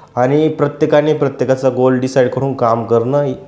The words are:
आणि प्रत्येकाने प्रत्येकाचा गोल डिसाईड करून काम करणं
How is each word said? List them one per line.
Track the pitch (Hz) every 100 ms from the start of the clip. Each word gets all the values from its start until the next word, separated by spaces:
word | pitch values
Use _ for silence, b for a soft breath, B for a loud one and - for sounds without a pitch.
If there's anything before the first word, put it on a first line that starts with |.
| B -
आणि | 131 147 156
प्रत्येकाने | 156 143 143 151 151 151
प्रत्येकाचा | 147 143 139 127 131 135
गोल | 120 127 127
डिसाईड | 127 135 123
करून | 127 135
काम | 123 117 117
करणं | 107 117 117 143 143 123